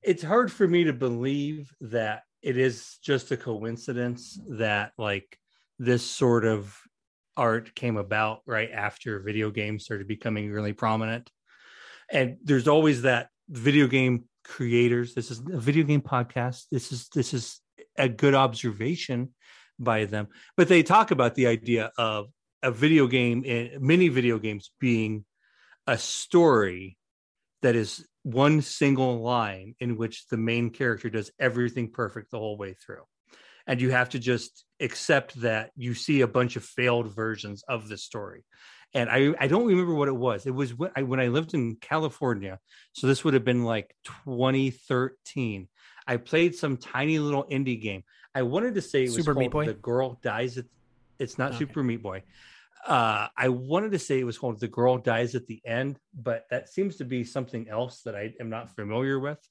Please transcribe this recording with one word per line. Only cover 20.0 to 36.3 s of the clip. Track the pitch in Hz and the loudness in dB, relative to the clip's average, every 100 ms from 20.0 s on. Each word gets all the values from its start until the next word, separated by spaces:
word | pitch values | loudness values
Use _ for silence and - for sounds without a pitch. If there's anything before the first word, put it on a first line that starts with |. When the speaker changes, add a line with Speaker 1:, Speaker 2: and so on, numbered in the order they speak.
Speaker 1:
them. | 104 107 104 - - - | 0 -4 -6 -14 -6 4
But | 175 | 6
they | 180 | 6
talk | 160 202 220 | 8 6 6
about | 147 120 | 4 2
the | - 123 | 4 2
idea | 117 113 113 110 - | 2 0 0 0 -2
of | 113 107 104 _ _ _ | -2 -2 -8 _ _ _
a | 131 | -4
video | 110 147 160 131 | 2 6 6 6
game, | 127 120 117 | 4 2 0
in, | 135 117 117 139 | -2 -4 -6 -2
mini | 135 175 180 | 4 6 6
video | 127 120 113 | 4 2 0
games | 110 104 - _ | -2 -8 -12 _
being | 127 117 110 107 104 _ _ _ _ _ - | 0 2 0 -4 -10 _ _ _ _ _ -2
a | 117 | -2
story | - - - 180 165 123 98 90 95 - _ _ _ _ _ _ | -2 -8 2 6 8 6 2 -2 -12 -18 _ _ _ _ _ _
that | 131 | 2
is | 117 104 - - _ | 2 0 -6 -18 _
one | - 123 139 156 | -4 2 4 4
single | 139 - 143 131 131 117 | 0 0 2 4 2 0
line | 113 123 107 95 98 120 | -2 -2 -2 -6 -16 -8
in | 123 113 | -6 -4
which | 113 - - | -4 -8 -6
the | 113 | -2
main | 113 117 120 | 0 0 -2
character | 117 127 107 117 | -2 -2 -2 -4
does | 110 104 _ | -6 -8 _
everything | 131 120 120 123 113 | -2 0 -2 -4 -8
perfect | - 110 113 104 | -6 -6 -8 -12
the | 117 | -10
whole | 107 104 | -8 -8
way | 98 | -12
through. | 92 - - - _ _ - - - - | -14 -18 -20 -20 _ _ -20 -20 -18 -6
And | 127 | -2
you | 127 | 2
have | 127 123 | 2 0
to | 135 | -2
just | 120 120 - _ _ _ | 0 -2 -2 _ _ _
accept | 127 - - 139 135 127 | -6 -6 2 2 0 -6
that | 117 110 107 | -2 -2 -6
you | - 120 | -8 -6
see | 117 - 147 | -6 0 2
a | |
bunch | 120 | 4